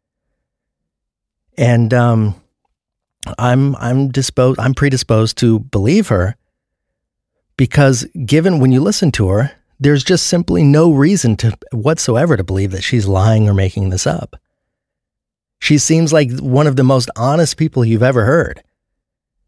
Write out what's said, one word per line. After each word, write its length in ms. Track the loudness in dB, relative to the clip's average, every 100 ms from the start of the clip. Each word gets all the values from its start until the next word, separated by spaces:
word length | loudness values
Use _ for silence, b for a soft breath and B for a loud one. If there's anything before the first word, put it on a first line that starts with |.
| _ _ _ _ _ _ _ _ _ _ _ _ _ _ _ -2
And, 340 | 0 2 2
um, 480 | 0 2 0 -2 -4 _ _ _ _ _ _ _ _ -16 -4
I'm, 360 | 0 0 0 -2
I'm 340 | -4 -2 -2
disposed, 500 | -4 -4 0 0 0
I'm 140 | -4
predisposed 640 | 0 -2 -2 0 0 0 0
to 200 | 0 0
believe 500 | -2 -2 0 0 0
her 280 | -2 -2 -6 _ _ _ _ _ _ _ _ _ _ _ -4
because 480 | 0 2 2 2 -6 -10 -2
given 320 | 0 2 2
when 120 | 2
you 120 | 2
listen 280 | 0 0 -2
to 160 | 0 0
her, 240 | 0 -2 -8 _ _
there's 240 | 0 0
just 220 | 0 -2 0
simply 360 | -2 -2 2
no 300 | 2 4 4
reason 420 | 2 2 2 0 0
to 200 | -2 -4 -10
whatsoever 640 | -4 -2 -2 -2 0 0 0
to 80 |
believe 260 | -2 -4 -4
that 120 | -6
she's 220 | -4 -2 0
lying 420 | 2 2 2 2
or 60 |
making 340 | 2 0 -2 -4
this 180 | -2 -4
up. 300 | -4 -8 -18 _ _ _ _ _ _ _ _ _ _ _ _
She 200 | 0 0
seems 340 | 2 0 2
like 260 | 2 0 -4
one 280 | -2 0 2
of 100 | 2
the 80 |
most 240 | 2 2 -2 -4
honest 400 | -2 0 -2 -2
people 260 | -2 0
you've 200 | 0 2
ever 240 | 2 2 2
heard. 360 | 0 -2 -10 _ _ _ _ _ _ _ _